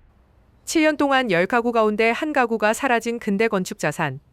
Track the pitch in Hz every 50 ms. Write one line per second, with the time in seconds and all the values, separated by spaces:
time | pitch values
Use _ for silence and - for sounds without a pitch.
0 | _ _ _ _ _ _ _ _ _ _ _ _ _ - - 330 311 311 302 -
1 | 294 277 277 262 254 233 180 165 180 - 262 240 226 240 233 233 220 214 214 208
2 | 220 226 233 - 320 311 294 277 247 226 233 214 214 208 226 - - 262 240 226
3 | 226 233 233 240 - 220 196 196 226 226 214 190 185 - 214 - - 151 147 -
4 | 165 143 131 139 - _